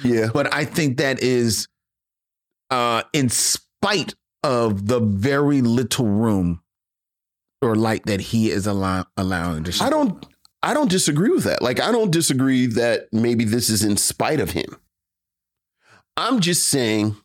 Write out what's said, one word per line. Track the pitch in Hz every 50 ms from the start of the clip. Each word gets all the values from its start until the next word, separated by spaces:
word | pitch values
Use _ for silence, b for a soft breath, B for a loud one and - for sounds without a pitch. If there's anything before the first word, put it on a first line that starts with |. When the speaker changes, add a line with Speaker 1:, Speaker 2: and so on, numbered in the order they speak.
| 139
Speaker 1:
Yeah. | 123 120 113 110 113 113
Speaker 2:
But | 143 143 - -
I | 143 156
think | - - 175 160 139 120
that | 139 147 135 131 -
is, | - 127 127 123 120 113 107 - - - _ _ _ _ _ _ _ _ _ _ _ _ _ _ _ _ _ _ _ -
uh, | 131 123 120 120 117 113 - - -
in | 151 131 120
spite | - - - - - - _ _ _ - - 196 208 185 - - - _ _ _ _ _ -
of | 147 127 120 117 113 104 98 101
the | 104 123 120
very | 110 107 101 95 101 139 139 143 147 143 143 139
little | 123 117 113 123 127 113 - - 127
room | 107 101 104 117 113 104 95 90 87 85 82 _ _ _ _ _ _ _ _ _ _ _ _ _ _ _ _ _ _ _ -
or | 135 117 110
light | 107 113 110 110 95 -
that | - 101 95
he | - - - 113 110 110
is | 76 98 95
allow-, | 104 101 98 95 92 92 92 90 - -
allowing | - 95 92 92 85 82 87 82 78 78
to | 87
shine. | 87 - 202
Speaker 1:
I | 262
don't, | 311 311 285 226 170 - - - _ _ _ _ _ _
I | - 165 -
don't | 302 302 202
disagree | 175 185 - - 147 147 185 262
with | 381 294 160
that. | 98 76 -
Like, | - 123 127 -
I | 131 185
don't | 233 233 220 202
disagree | 151 170 156 - 143 127 135 135 131 127 123
that | 123 110 113 117 120 110 - - -
maybe | - 110 117 120 120 117 117
this | 107 110 123 117 -
is | 110 101 107
in | 104 104
spite | - - - - - 110 117 156 143
of | 101 82
him. | - 71 - - - - _ _ _ _ _ _ _ _ _ _ _ _ _ _ _ _ _ _ _ b b b b b b b -
I'm | 156 175 226 269 233
just | 165 175 175 - -
saying | - - 139 123 110 110 107 104 107 107 -